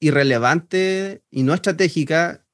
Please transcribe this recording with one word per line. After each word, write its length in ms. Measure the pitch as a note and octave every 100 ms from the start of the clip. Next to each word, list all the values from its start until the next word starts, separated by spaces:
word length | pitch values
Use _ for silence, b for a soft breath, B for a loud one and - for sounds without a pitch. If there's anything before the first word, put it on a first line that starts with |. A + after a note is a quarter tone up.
irrelevantes 1200 | D#3 C#3 C#3 A#2 B2 E3 E3+ F#3 F#3+ F#3+ G3 G3 _
y 120 | -
no 120 | C3
estratégicas 840 | F3 G3 E3+ F#3 E3 C#3 D#3+ E3+ - _